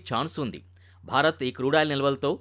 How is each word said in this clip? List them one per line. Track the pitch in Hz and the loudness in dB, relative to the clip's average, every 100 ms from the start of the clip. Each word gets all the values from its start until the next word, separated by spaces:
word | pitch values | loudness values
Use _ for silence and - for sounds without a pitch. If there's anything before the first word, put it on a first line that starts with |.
| - | -4
ఛాన్స్ | 113 156 - | -4 -4 -4
ఉంది. | 127 - - - - - | -6 -8 -16 -20 -20 -20
భారత్ | - 127 156 - | -2 2 2 2
ఈ | 127 | -4
క్రూడ్ | 123 131 156 | -2 2 4
ఆయిల్ | 151 | 2
నిల్వలతో | 139 139 135 143 175 | 2 0 0 -2 -4